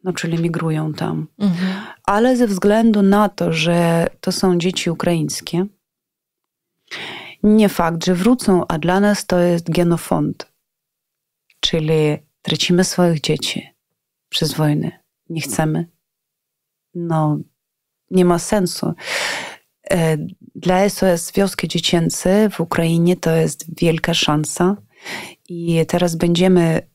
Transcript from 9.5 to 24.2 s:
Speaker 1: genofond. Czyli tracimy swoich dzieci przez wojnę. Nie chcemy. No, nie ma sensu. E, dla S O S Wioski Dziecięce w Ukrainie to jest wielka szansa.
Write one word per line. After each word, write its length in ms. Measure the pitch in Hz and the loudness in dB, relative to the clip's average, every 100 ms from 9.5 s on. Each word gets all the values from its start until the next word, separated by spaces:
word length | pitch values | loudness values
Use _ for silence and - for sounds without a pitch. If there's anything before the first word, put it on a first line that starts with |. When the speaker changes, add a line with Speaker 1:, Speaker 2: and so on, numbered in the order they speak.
| 170 170 | 2 0
Speaker 1:
genofond. 840 | 160 170 170 - 165 151 - - _ _ _ _ _ _ _ _ _ _ _ | 0 2 0 0 -2 -2 -6 -14 _ _ _ _ _ _ _ _ _ _ _
Czyli 580 | - 165 156 160 151 151 _ _ | -2 0 0 2 2 -2 _ _
tracimy 420 | - 156 - 180 | -6 -4 2 2
swoich 360 | 185 - 175 160 | 2 2 0 0
dzieci 480 | - 151 - - - _ _ _ _ _ _ | -2 -4 -4 -8 -10 _ _ _ _ _ _
przez 240 | - 156 | -4 -4
wojnę. 380 | 147 156 147 160 - _ _ _ | 0 0 0 -2 -8 _ _ _
Nie 120 | 165 | -8
chcemy. 480 | - - 156 156 170 _ _ _ _ _ _ _ _ _ _ | -6 -2 -2 -2 -6 _ _ _ _ _ _ _ _ _ _
No, 440 | 175 170 160 156 147 - _ _ _ _ _ _ | -10 -4 0 0 -2 -6 _ _ _ _ _ _
nie 140 | 185 | 2
ma 140 | 180 170 | 4 2
sensu. 560 | - 214 180 - 170 170 - - - - - - _ _ - | 0 0 0 -4 -6 -6 -8 -6 -6 -8 -10 -16 _ _ -4
E, 260 | 180 165 156 165 - - | 0 0 0 -4 -14 -20
dla 260 | - 175 185 | -6 0 2
S 220 | 202 - | 0 0
O 40 | 190 | 0
S 260 | 170 - | 0 -2
Wioski 360 | - 196 - 170 | -2 -2 -2 -6
Dziecięce 840 | 170 - 175 165 - 185 196 214 | -4 0 0 0 -2 0 2 2
w 100 | - | 0
Ukrainie 560 | 170 - 165 165 170 175 | -4 0 0 2 2 2
to 140 | 165 | 0
jest 500 | 160 160 - - 165 | 0 0 -4 -14 -2
wielka 340 | 170 160 - | 0 0 -2
szansa. 600 | 170 | -2